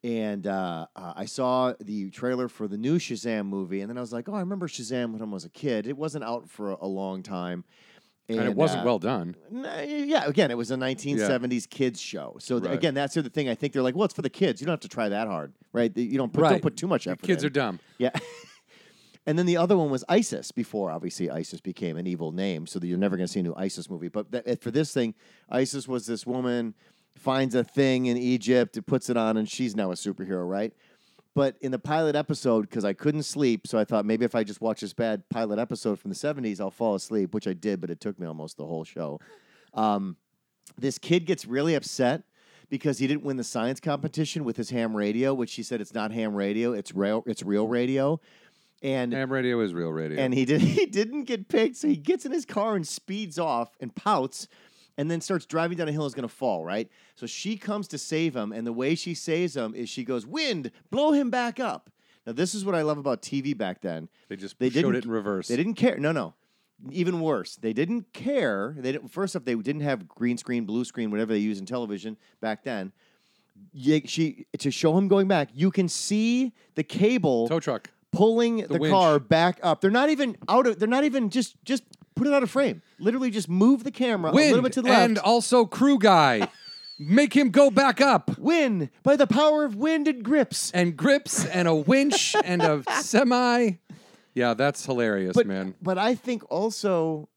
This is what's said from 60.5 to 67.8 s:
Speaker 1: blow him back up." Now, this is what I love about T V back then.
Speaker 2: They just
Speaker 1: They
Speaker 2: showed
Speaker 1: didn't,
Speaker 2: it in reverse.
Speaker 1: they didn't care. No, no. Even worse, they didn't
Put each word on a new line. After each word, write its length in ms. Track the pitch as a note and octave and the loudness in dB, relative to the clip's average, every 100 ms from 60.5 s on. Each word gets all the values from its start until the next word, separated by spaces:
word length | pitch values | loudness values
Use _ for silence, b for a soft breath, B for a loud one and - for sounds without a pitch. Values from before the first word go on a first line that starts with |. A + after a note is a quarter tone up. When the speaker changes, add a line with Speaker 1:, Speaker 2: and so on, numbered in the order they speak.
| F#3 C3 b _ | -4 -6 b _
Speaker 1:
blow 220 | A3+ D4+ | 0 4
him 180 | C#4+ B3+ | 4 2
back 300 | B3 A#3+ A#3 | -2 -2 -4
up." 320 | A#3+ G#2 _ _ _ _ - | -6 -6 _ _ _ _ -10
Now, 80 | |
this 220 | A#2 F3 G#3+ | -2 -2 -2
is 100 | G3 | -2
what 80 | |
I 80 | E3+ | 0
love 160 | D3+ D3+ | 0 0
about 240 | C#3 A#2+ | -2 -4
T 200 | - C#3 | -4 -4
V 120 | C3+ | -2
back 280 | B2+ G2 F#2 | -2 -4 -4
then. 280 | F#2+ D#2+ D#2+ _ _ | -6 -6 -10 _ _
Speaker 2:
They 60 | G2 | -12
just 220 | G2 - | -12 -2
Speaker 1:
They 140 | B2+ | 0
Speaker 2:
showed 220 | B2 F3 | 2 2
Speaker 1:
didn't, 20 | B2+ | 0
Speaker 2:
it 100 | A#2 | -2
in 60 | |
reverse. 360 | A2+ G2+ F#2+ - | -4 -2 -4 -2
Speaker 1:
they 100 | A#2+ | -2
didn't 180 | F#3 G#3 | -2 2
care. 240 | A#3+ - | 0 2
No, 120 | D3 | -2
no. 220 | D#3+ F2 _ _ _ _ _ B2+ | -2 -4 _ _ _ _ _ -10
Even 300 | D#3 F3 F3 | -2 0 0
worse, 360 | D#3+ B2+ F2 - | 0 -2 -4 -6
they 160 | A2+ | -4
didn't 380 | A2 | -2